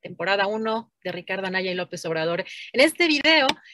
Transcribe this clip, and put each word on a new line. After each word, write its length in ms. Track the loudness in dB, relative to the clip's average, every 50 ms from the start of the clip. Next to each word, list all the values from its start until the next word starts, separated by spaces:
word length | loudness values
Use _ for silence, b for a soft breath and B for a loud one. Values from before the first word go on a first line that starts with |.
temporada 460 | -16 -14 -10 -6 -2 0 0 2 0
uno 440 | 0 -2 -2 -2 -2 -4 -4 -6 _ _ _
de 120 | -10 -8 -8
Ricardo 340 | -8 -6 -6 -6 -4 -4
Anaya 240 | -4 -2 -2 -2 -2
y 40 | -4
López 280 | -4 -6 -6 -8 -8 -6
Obrador. 400 | -4 -2 -2 0 0 -2 -2 -4 B B B B B 2
En 80 | 4
este 260 | 4 4 4 2 2
video 400 | 2 2 2 4 4 4 6 4 2 0 b b b